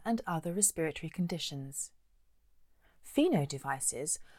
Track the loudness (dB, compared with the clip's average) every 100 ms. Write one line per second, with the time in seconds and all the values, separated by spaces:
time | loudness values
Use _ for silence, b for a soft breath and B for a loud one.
0 | 0 0 0 -2 0 2 2 2 -2 -2
1 | -6 -2 -2 -2 -4 -6 -6 -8 -8 -12
2 | _ _ _ _ _ _ -20 _ _ _
3 | -2 4 6 4 2 -2 -4 -2 -2 -2
4 | -2 -4 b